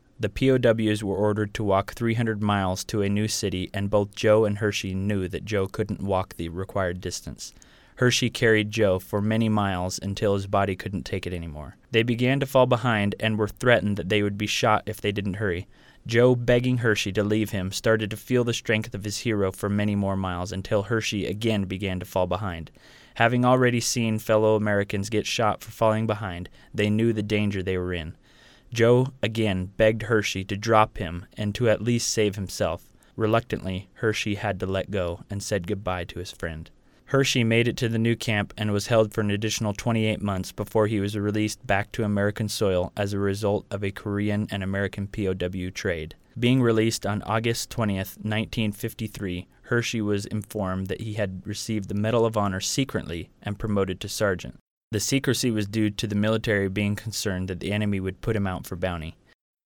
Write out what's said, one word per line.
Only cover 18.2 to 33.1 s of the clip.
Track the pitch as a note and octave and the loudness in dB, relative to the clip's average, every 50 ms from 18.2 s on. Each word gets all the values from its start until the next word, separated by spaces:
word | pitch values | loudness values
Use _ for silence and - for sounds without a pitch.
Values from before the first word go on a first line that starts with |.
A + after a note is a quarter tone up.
| - - B2 B2 A#2+ | -4 0 0 2 2
the | A#2+ A2+ | 0 -2
strength | - - - A2+ G#2+ A2 - - | -2 -2 0 0 0 -2 -4 -8
of | G#2 G2 | -8 -6
his | G#2+ G2 - | -6 -8 -4
hero | - A#2+ G#2+ G2+ G2 F#2+ | -2 0 0 2 2 0
for | F#2 - - G2+ | 0 -2 -2 -2
many | G2+ G#2 G#2 G#2 G2+ | 0 0 0 0 0
more | G2+ G2+ G2 F#2+ F#2+ | 0 0 0 -2 -2
miles | F#2+ F#2 F2+ F2 F2+ G#2 | -2 -4 -4 -4 -6 -6
until | F2+ F#2+ F#2 - A2+ G#2 G2 | -6 -8 -4 0 0 0 0
Hershey | - A#2 A2+ G#2+ - - G2+ F#2 | 0 -2 -2 -2 -2 -2 -4 -4
again | - G2 G#2 A2 A2+ A2 G2+ G2 | -4 -4 -2 -2 0 0 0 -2
began | F2+ G2 F#2 G#2 F#2+ F#2 F2+ | -2 -4 -4 -4 -4 -4 -4
to | F2 | -6
fall | - - F#2 F#2 F2 | -4 -2 0 0 0
behind. | F2+ F#2+ A2 F#2+ E2+ E2 D#2+ - - - - - - - - - - | 0 -2 -4 -6 -6 -8 -10 -14 -16 -20 -20 -20 -20 -20 -20 -12 0
Having | - A#2 A#2 B2 B2 B2 | 2 2 4 4 4 4
already | B2 B2+ B2+ B2+ B2 A#2+ A#2+ | 4 6 6 6 4 4 2
seen | A#2 - - B2+ A#2 A2+ A2 G#2+ | 0 -2 0 0 0 0 0 -2
fellow | - - A2 G#2+ G#2+ G#2+ A2 | 0 2 4 4 6 6 4
Americans | G#2+ G#2+ G#2+ G#2 G2+ G2+ G2 - G2+ G2 G#2+ | 4 2 2 2 2 2 0 -2 -4 -2 -2
get | A2+ G#2+ - - | -2 -2 -2 -2
shot | - - A2+ G#2 G2 - - | -2 0 0 0 0 -2 -6
for | - | -14
falling | - - A#2 A2 A2 A2 A2 A2 | -4 2 2 4 4 2 2 0
behind, | G#2+ G2+ A2 G2 F2 F2 F2+ - - - - - - | -2 -2 -4 -6 -8 -8 -10 -12 -14 -20 -20 -6 -2
they | - G#2 G#2 | 0 2 2
knew | G#2 G#2+ A2+ A#2 A2 | 2 4 2 2 2
the | A2 | 0
danger | G#2 G#2 A2 G#2 G#2+ G#2 G2 G2 | 0 0 0 0 2 0 -2 -2
they | F2+ F#2+ F#2 F2+ | -2 -2 -2 -2
were | F2+ F2+ F2+ | -2 -2 -4
in. | F2 D#2+ D#2+ - - _ _ _ - - - - - _ - - | -4 -6 -8 -10 -14 _ _ _ -20 -20 -20 -20 -20 _ -6 2
Joe | A2 A2+ A#2 B2 B2 C3 C3 - - | 4 6 6 8 6 4 2 -2 -4
again | - A2 A2 A2+ A2 G#2 F#2+ F#2 F2+ F#2+ - - | -4 -2 0 0 0 0 0 0 -2 -4 0 4
begged | A2 A2 A2+ A2 | 4 4 4 2
Hershey | A2 A2+ A#2 G#2+ G2+ - - G2 F#2 | 0 0 2 2 2 0 -4 -4 -4
to | - G2+ G2+ | -4 -4 -4
drop | G#2 A2+ A2+ G#2+ G#2+ A2 - - | 0 4 6 6 6 4 2 -4
him | G#2 E2 E2+ F2 F#2+ - _ - | -8 -6 -6 -8 -10 -12 _ -6
and | G#2+ G#2 G2+ | -4 -4 -2
to | - B2 A2+ | 0 2 2
at | G#2+ - G#2 | 2 2 2
least | A#2+ A#2+ A#2 - - | 0 0 0 0 0
save | - A2+ G#2+ G#2 G2 | 0 2 2 0 0
himself. | A2 F#2+ F2+ - - G#2 E2+ D#2+ E2+ - _ _ _ _ _ | -2 -6 -8 -4 -2 -2 -2 -2 -6 -10 _ _ _ _ _